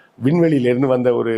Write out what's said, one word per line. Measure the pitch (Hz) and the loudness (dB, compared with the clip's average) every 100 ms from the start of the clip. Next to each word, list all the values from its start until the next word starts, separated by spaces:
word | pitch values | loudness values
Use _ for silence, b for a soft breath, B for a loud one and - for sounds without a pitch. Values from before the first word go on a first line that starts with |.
| b - | b -6
விண்வெளியில | 123 170 165 143 | -2 0 2 2
இருந்து | 123 123 135 | 0 0 0
வந்த | 127 123 | 0 0
ஒரு | 117 113 | 0 -2